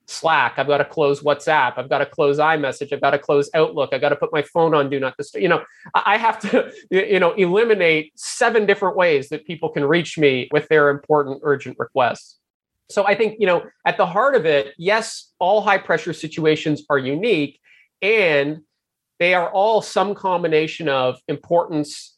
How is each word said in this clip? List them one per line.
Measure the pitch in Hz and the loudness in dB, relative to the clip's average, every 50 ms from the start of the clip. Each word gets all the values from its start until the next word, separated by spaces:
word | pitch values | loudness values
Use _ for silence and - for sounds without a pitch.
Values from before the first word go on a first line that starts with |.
| _ | _
Slack. | - - - - 165 156 143 123 120 - | -16 -10 -4 0 2 2 2 2 0 0
I've | 139 135 | -2 0
gotta | 143 143 143 143 | 0 0 0 0
close | - - 165 147 139 143 139 | -2 -2 0 0 0 0 0
WhatsApp. | 143 147 143 - - 165 156 151 127 123 - | 0 -2 -2 0 0 0 2 2 2 0 -2
I've | 127 120 - | -6 -6 -2
gotta | 147 139 143 | -2 -2 -2
close | 139 - - 147 143 143 151 | -2 -2 0 0 2 2 2
iMessage. | 151 160 160 156 143 131 127 - 143 - | 2 2 2 0 -2 -4 -6 -6 -8 -8
I've | 143 135 | -4 -2
gotta | 143 139 143 143 | 0 0 0 0
close | - - 147 143 143 143 - | 0 2 0 2 0 0 0
Outlook. | 160 160 160 156 147 131 - | 0 0 0 0 -2 -4 -2
I've | 139 127 | -2 0
gotta | 147 143 143 | 0 0 0
put | 143 165 156 | 0 -4 -4
my | 160 147 | -2 -4
phone | 143 - - 170 165 160 156 | -4 -2 0 0 2 4 4
on | 147 139 135 | 2 2 0
Do | 143 135 | -2 -4
Not | 135 127 - | -4 -4 -6
Disturb. | - 143 - - - | -8 -12 -10 -6 -2
You | 196 170 | 0 2
know, | 165 151 - - _ - - - - | 2 0 -2 -6 _ -20 -8 -4 -2
I, | - - | -2 0
I | 196 208 | 2 0
have | 226 226 226 226 - | 2 0 0 -2 -2
to, | 208 202 - 226 - - - - | -2 0 0 0 0 -2 -8 -18
<laughs> | - - | -6 -2
y-, | 185 190 185 | 0 0 0
you | 202 196 180 | 2 2 2
know, | 175 170 - | 2 2 2
eliminate | 208 180 175 185 214 233 226 214 190 175 165 156 156 156 - _ | 2 0 2 2 2 2 2 2 2 2 2 2 0 -2 -6 _
seven | - - - - - 240 233 220 226 208 | -16 -14 -8 -2 0 0 2 2 2 2
different | 196 196 196 202 180 160 | 2 2 0 0 -2 0
ways | 180 180 170 147 135 127 - | 2 2 2 2 0 -2 -4
that | 151 151 - | -10 -10 -10
people | - 165 156 165 151 | -10 -10 -8 -6 -6
can | - 156 143 | -4 -2 0
reach | 139 170 175 151 - - 160 | 2 2 0 0 -2 -2 2
me | 147 139 131 127 123 - | 2 2 2 2 -2 -2
with | 151 147 - - | -2 -2 0 2
their | 156 151 147 143 | 4 4 4 4
important, | 143 143 - - 151 147 143 131 135 - | 2 0 -2 0 0 0 0 -2 -6 -6
urgent | - 147 139 131 - 123 123 - | -2 -2 -2 -2 -4 -10 -8 -8
requests. | 120 - - 135 123 113 107 - - - _ _ _ _ _ _ _ _ _ _ _ - | -8 -4 -2 0 0 0 -2 -6 -12 -20 _ _ _ _ _ _ _ _ _ _ _ -6
So | - 208 190 | -2 0 0
I | 208 202 | 0 0
think, | 233 220 208 214 - | 0 0 -2 -2 0
you | 202 | 0
know, | 185 175 160 - - _ _ - | 2 2 0 -2 -6 _ _ -4
at | 175 165 | -2 0
the | - 185 | 0 0
heart | 175 165 208 254 277 269 | 0 0 0 2 2 2
of | 214 156 | 2 2
it, | 160 147 139 139 139 - - | 2 2 2 0 -4 -8 -6
yes, | 165 190 214 226 214 - - - - _ _ - | -2 0 0 0 -2 -6 -12 -16 -18 _ _ -4
all | 175 185 214 214 | 0 0 0 2
high | 202 208 196 190 | 2 0 0 0
pressure | - - 170 160 - 175 | 0 -2 -2 -2 -2 -6
situations | 147 - 160 151 - 170 160 156 151 151 - 160 147 147 - - | -8 -8 -10 -10 -6 -2 0 0 0 0 0 -4 -4 -4 -2 -2
are | 143 135 | -2 -2
unique, | 127 131 139 160 214 247 190 156 143 147 - _ _ _ _ _ _ _ _ - | -2 -2 -4 -2 0 0 0 0 -2 -4 -8 _ _ _ _ _ _ _ _ -4
and | 190 202 226 220 185 165 147 143 139 147 156 160 - _ _ _ _ _ _ _ _ _ _ - | -2 0 2 2 2 2 2 2 0 -2 -4 -10 -14 _ _ _ _ _ _ _ _ _ _ -2
they | 175 180 180 | 0 2 2
are | 180 175 - | 2 0 0
all | - 190 202 226 226 202 | 0 0 0 2 2 0
some | - - - 202 190 202 196 | -2 -2 -2 -2 -2 -2 -4
combination | - 196 185 180 175 175 160 156 156 160 156 - - 165 143 | -4 -4 -2 -2 -2 0 0 0 0 0 -2 -6 -6 -4 -2
of | 135 131 131 127 127 - _ - | 0 0 0 -2 -4 -6 _ -8
importance | 147 143 - - 170 170 170 - 160 151 147 - - - - - _ | -8 -8 -4 0 0 0 0 0 -2 -4 -4 -6 -10 -18 -20 -20 _